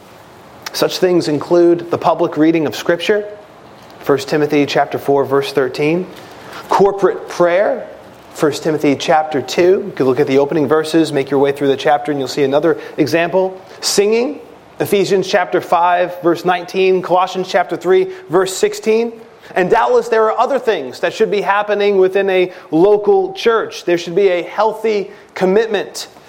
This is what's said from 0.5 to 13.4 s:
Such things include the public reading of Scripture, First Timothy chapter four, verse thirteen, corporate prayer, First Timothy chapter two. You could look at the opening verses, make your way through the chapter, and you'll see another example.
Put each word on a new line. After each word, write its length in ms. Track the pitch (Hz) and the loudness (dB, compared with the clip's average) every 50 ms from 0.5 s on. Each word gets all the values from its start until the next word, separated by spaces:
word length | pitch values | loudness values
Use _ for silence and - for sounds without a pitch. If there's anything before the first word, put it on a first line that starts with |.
| - - - - | -20 -18 -16 -12
Such 280 | - - 151 156 - - | -4 -2 -2 -2 0 0
things 280 | 185 180 180 165 143 | 0 2 2 0 0
include 640 | 160 147 139 - - 180 175 175 175 170 170 - - | 0 -2 -4 -2 0 2 4 4 4 4 0 -2 -6
the 60 | 143 | -6
public 400 | - - 170 160 160 175 - - | 0 0 0 0 2 -2 -2 0
reading 280 | 147 156 160 165 165 151 | 2 2 2 4 2 -2
of 120 | 131 - | -2 -4
Scripture, 480 | - - - 170 170 - - 208 208 208 - - - - - - - - - - - - - - - | -4 -2 -2 -2 0 0 0 -2 -2 -2 -6 -12 -18 -20 -20 -20 -20 -20 -20 -20 -20 -20 -20 -20 -8
First 300 | - - 143 135 - - | -2 -2 -2 -2 0 -2
Timothy 360 | 165 151 151 147 151 147 143 | -2 -2 0 2 2 0 0
chapter 320 | 135 - 151 143 - - | 2 0 0 0 0 -4
four, 280 | 123 - - 139 139 131 | -4 -2 0 0 0 2
verse 260 | 120 135 139 139 - | 0 0 0 0 0
thirteen, 560 | - 147 131 127 - - 147 151 165 185 180 - - - - - - - - - - - - - | -2 -2 -2 -2 -2 -2 -2 0 0 -2 -4 -6 -12 -18 -20 -20 -20 -20 -20 -18 -18 -18 -4 -2
corporate 580 | - - 196 196 196 - 180 170 - - - | 2 4 4 4 4 2 0 0 0 -2 -8
prayer, 600 | - - - 175 170 170 190 214 277 262 220 - - - - - - - - - - - | -10 0 0 2 2 4 2 2 0 -2 -4 -8 -12 -16 -20 -20 -20 -20 -20 -20 -20 -4
First 300 | - 160 147 - - - | -2 -2 0 0 -2 -2
Timothy 320 | - 226 220 - 147 135 | -4 -2 0 0 0 0
chapter 460 | 127 - 180 165 156 156 - - 135 | 0 0 2 2 2 2 0 -4 -4
two. 420 | 123 - - 185 170 180 196 - 208 | -4 -2 0 2 4 4 4 2 0
You 80 | 185 - | -6 -4
could 120 | - 135 | 0 0
look 160 | 131 127 139 | 0 2 2
at 60 | 143 | 0
the 100 | 127 135 | 2 2
opening 300 | 139 139 143 - 156 143 | 2 2 2 0 -2 0
verses, 440 | 120 156 156 156 - - 165 156 143 | 2 2 0 0 2 2 2 2 2
make 180 | 147 139 135 - | 0 -4 -2 0
your 120 | 143 135 | 0 0
way 100 | 139 143 | 2 0
through 160 | 139 - 143 139 | 0 0 0 0
the 80 | 131 | 0
chapter, 340 | 127 - 156 147 143 - 156 | 0 2 0 0 0 0 -4
and 80 | 147 139 | -4 -4
you'll 100 | 131 127 | -6 -6
see 140 | - 151 139 | -2 -2 0
another 340 | 131 139 151 160 165 143 - - - - | 0 2 2 2 2 0 -2 -6 -8 -4
example. 600 | - 156 123 143 165 170 170 180 190 | -2 -2 0 0 0 0 0 0 0